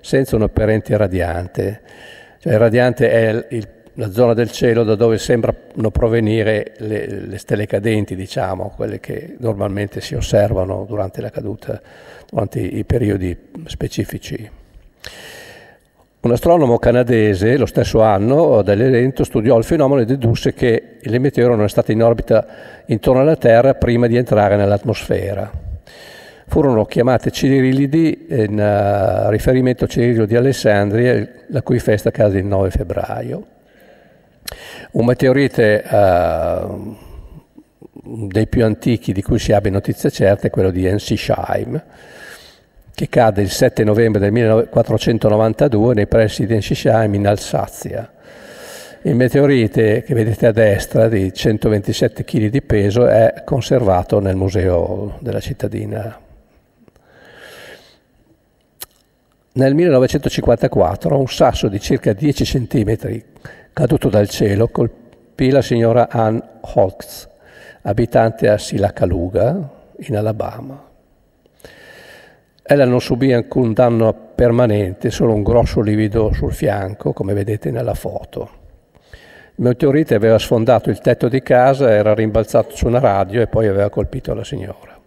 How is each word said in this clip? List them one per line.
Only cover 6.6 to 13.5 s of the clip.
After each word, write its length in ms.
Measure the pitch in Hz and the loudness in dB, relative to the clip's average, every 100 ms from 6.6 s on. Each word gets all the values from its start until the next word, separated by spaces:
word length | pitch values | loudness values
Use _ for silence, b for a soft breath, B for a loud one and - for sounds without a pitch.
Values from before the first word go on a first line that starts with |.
| - - | -4 -12
le, 280 | 110 107 - 101 98 | -8 -8 -8 -10 -12
le 120 | 95 | -14
stelle 300 | - 107 107 | -6 -6 -2
cadenti, 500 | 101 107 107 101 92 | -2 0 -2 -2 -8
diciamo, 560 | 95 - 92 92 95 - | -8 -6 -6 -6 -10 -8
quelle 240 | 113 104 | -8 -8
che 380 | - 98 - - | -10 -12 -12 -8
normalmente 600 | 117 101 104 98 104 104 | -6 -4 -4 -4 -6 -8
si 120 | - | -10
osservano 680 | 123 - 104 104 98 92 95 98 | -8 0 2 2 0 -2 -6 -8
durante 360 | 104 95 - | -8 -8 -8
la 80 | 113 | -10
caduta, 520 | - 110 107 - - B B B B B | -10 -10 -12 -12 -12 B B B B B
durante 300 | - 104 - | -6 -4 -6
i 240 | 95 - | -6 -6
periodi 500 | 101 117 107 98 92 85 - | -4 -2 0 -2 -4 -8 -12